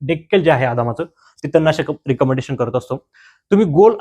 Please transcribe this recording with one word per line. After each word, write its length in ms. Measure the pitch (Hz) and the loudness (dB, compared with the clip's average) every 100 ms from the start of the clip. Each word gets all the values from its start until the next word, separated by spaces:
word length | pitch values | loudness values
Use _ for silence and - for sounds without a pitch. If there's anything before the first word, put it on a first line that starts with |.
डेक्कल 400 | 135 160 - 196 | -8 -8 -2 0
जे 100 | 160 | 2
आहे 140 | 135 127 | 2 0
आदामाचं, 380 | 120 120 117 170 _ _ _ | -2 -4 -6 -10 _ _ _
ते 60 | 143 165 | -2 0
तणनाशक 360 | 156 156 160 147 139 | 2 0 -4 -8 -6
रिकमेंडेशन 480 | 123 131 131 123 123 | -2 -2 -2 -6 -6
करत 200 | 117 120 | -4 -6
असतो. 220 | - 131 _ _ _ _ - | -6 -12 _ _ _ _ 0
तुम्ही 140 | 202 202 | 0 2
गोल 300 | 147 214 214 | 4 4 4